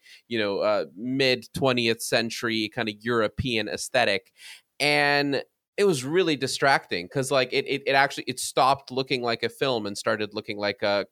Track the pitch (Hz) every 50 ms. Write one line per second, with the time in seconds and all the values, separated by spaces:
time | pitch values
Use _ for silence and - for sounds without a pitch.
0 | _ - - - _ _ 117 110 104 101 98 82 87 107 104 98 80 71 73 90
1 | 117 127 131 135 135 131 127 117 - - - - 139 135 123 123 117 113 113 -
2 | - - 139 117 117 113 - - - 117 113 110 107 104 - 123 113 110 107 104
3 | 107 120 120 117 107 104 - - - 131 117 110 107 - 85 - - - - 127
4 | 117 107 98 95 - _ _ _ - - - - _ _ _ - 139 147 147 147
5 | 147 143 143 143 143 143 139 117 - - _ _ _ _ _ - 208 196 170 131
6 | 123 139 160 185 185 165 151 120 131 120 - - 147 139 139 156 - - 110 87
7 | 85 - - 143 131 131 143 135 127 - - 139 - - 135 135 - 123 135 135
8 | 139 139 - 156 - - 127 - - - - 156 135 131 135 131 - - 127 131
9 | 131 - 139 123 120 117 117 113 120 110 - - 143 135 127 113 104 101 101 -
10 | - 113 113 107 107 98 98 107 - - 104 101 104 101 101 - 110 101 101 101
11 | 95 -